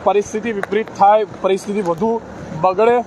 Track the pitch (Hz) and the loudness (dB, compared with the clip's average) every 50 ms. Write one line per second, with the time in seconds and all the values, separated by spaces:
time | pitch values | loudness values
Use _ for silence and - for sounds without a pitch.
0 | - 202 190 208 202 - - 214 202 233 220 202 190 - 190 214 220 - - - | 2 2 2 2 0 -2 -6 -6 -6 -4 -4 -6 -6 -2 -2 -4 -4 -4 0 2
1 | 196 202 208 220 214 175 - - - 185 190 190 - - 202 208 202 170 170 160 | 4 6 6 4 2 -2 -8 -4 0 0 0 0 -2 -4 -4 -2 -2 -2 -2 0
2 | 202 226 233 220 - - - - - - - 151 165 185 190 185 220 233 240 247 | 0 -2 -2 -2 -6 -10 -16 -16 -14 -12 -6 0 0 0 2 4 4 4 4 2
3 | 226 | 0